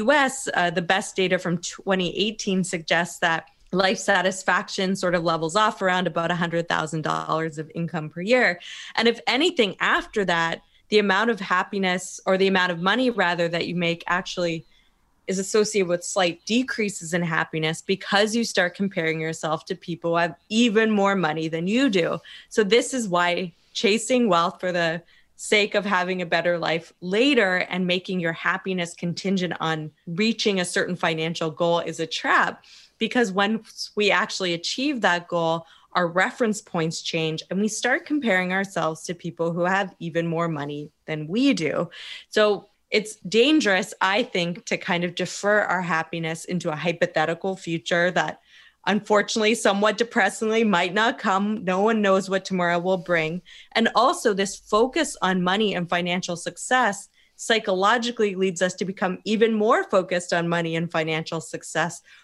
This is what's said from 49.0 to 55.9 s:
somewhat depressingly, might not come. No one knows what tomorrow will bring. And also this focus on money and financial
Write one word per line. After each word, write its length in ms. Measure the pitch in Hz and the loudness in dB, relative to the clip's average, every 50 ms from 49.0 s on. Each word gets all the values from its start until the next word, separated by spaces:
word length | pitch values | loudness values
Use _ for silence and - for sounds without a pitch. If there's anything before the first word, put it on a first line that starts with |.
| 208 - 214 202 202 202 - 233 214 214 233 | 2 4 2 4 4 2 -2 2 2 2 2
somewhat 420 | 226 - 226 196 202 208 214 208 | 4 2 2 2 4 2 2 2
depressingly, 680 | 196 233 233 - 226 190 196 190 - 226 220 220 226 233 | 0 -2 0 2 2 2 2 0 -2 -2 0 2 2 4
might 300 | 208 190 170 180 185 170 | 4 4 2 2 2 2
not 240 | 214 220 240 269 | 2 2 2 0
come. 460 | - - 220 190 190 202 208 220 - - | 0 0 0 2 2 2 0 -2 -2 -2
No 180 | 180 185 185 | -2 0 2
one 200 | 202 220 226 220 | 2 2 2 4
knows 280 | 208 196 190 190 190 185 | 4 4 4 2 2 0
what 140 | 190 190 190 | -2 -2 -2
tomorrow 360 | - 190 180 175 170 175 175 | -2 -2 0 2 2 2 0
will 180 | 170 185 190 | 2 0 0
bring. 440 | 180 170 - 175 165 156 160 170 185 - - - - - _ - | 0 0 0 0 0 0 0 -4 -8 -10 -14 -20 -20 -20 _ 0
And 140 | 226 226 - - | 2 2 4 4
also 380 | 208 240 294 339 - - 233 202 | 4 4 4 2 2 0 0 2
this 240 | 190 196 196 - | 2 -2 -2 -4
focus 580 | - _ - 214 214 233 254 - 339 294 - - - | -12 _ 0 2 2 2 2 2 -2 -2 -2 -4 -2
on 220 | - 185 185 185 180 | 0 0 2 2 2
money 300 | 185 190 208 220 196 175 | 0 2 2 0 0 0
and 140 | 180 175 | -2 -2
financial 480 | 170 | -2